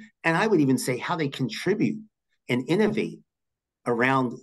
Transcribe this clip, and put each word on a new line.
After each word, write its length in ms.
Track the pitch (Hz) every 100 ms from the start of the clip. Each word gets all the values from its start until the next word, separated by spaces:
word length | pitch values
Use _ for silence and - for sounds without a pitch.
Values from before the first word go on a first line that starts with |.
| - _
And 140 | 165 165
I 100 | 214
would 140 | 180
even 160 | 135 127
say 200 | - 113
how 180 | - 175
they 140 | 139
contribute 720 | - 123 - 180 214 117 - - _ _ _ -
and 140 | 123 131
innovate 520 | 185 214 113 82 - _ _ _ _ _ _ -
around 480 | 117 127 135 123 -